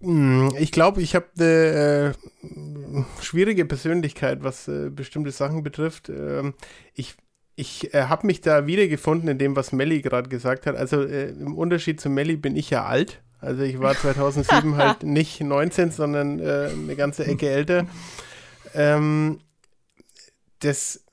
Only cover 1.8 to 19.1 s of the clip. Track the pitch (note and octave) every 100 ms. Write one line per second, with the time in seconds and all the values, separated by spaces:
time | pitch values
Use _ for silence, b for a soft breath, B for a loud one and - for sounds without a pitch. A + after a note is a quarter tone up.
1.8 | D3 C#3+ C#3+ C#3 - _ - D3+ D3 D3
2.8 | C#3+ C#3+ B2+ - - E3 G3 G3 D3+ C#3
3.8 | D#3+ E3+ D3+ - C3 C3+ C3+ B2+ - C#3+
4.8 | C#3+ C#3+ C3 D3+ D3 C3+ C#3+ D#3+ D3 D3
5.8 | D#3+ D#3+ - C#3+ C#3+ C#3+ C#3 - B B
6.8 | B - B2 - _ _ _ - C3 -
7.8 | - C#3+ C3 D#3+ G#3 E3+ E3 D3+ C#3+ F#3
8.8 | F#3+ D3 - E3 E3 C3+ C#3 C#3 C3 C3
9.8 | D3 D#3 C3+ B2 B2+ B2+ B2+ B2+ D3 C3
10.8 | C3 D3 C#3 C#3+ C#3 C#3+ C#3+ D#3 E3+ F3
11.8 | E3 D#3 C#3+ C#3 D3+ D#3+ C#3+ C#3+ D3 B2+
12.8 | F#2 B2 G3+ - _ - C3+ B2+ C#3 B2+
13.8 | C3+ C3+ C#3 C3+ C#3 C#3+ - - D#3 D3
14.8 | C3+ B2+ D3+ D3 D#3 - D3 C#3 E3 F3+
15.8 | F3 D#3 D3 D3 C#3+ D3 D3+ C#3+ C#3+ D#3
16.8 | D3+ C#3 C#3+ C#3+ D3+ C#3 C#3+ C#3 D3+ F3+
17.8 | F3 B B B B B B B - D#3
18.8 | D3 D3+ D3+